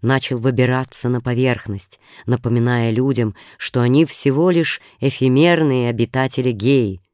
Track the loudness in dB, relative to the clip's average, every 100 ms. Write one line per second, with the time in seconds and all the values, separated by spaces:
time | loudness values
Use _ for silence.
0 | 0 -2 -2 -4 -2 0 0 0 -4 -6
1 | -4 -4 -2 -2 0 -2 -6 -10 -12 -20
2 | _ -16 -4 -2 0 0 0 0 0 0
3 | 0 0 -2 -4 -20 -14 -6 0 2 4
4 | 2 0 -2 2 2 2 0 -4 -12 _
5 | -4 0 2 4 4 4 2 0 -2 -2
6 | -2 0 -2 -2 -2 0 2 2 0 -4
7 | _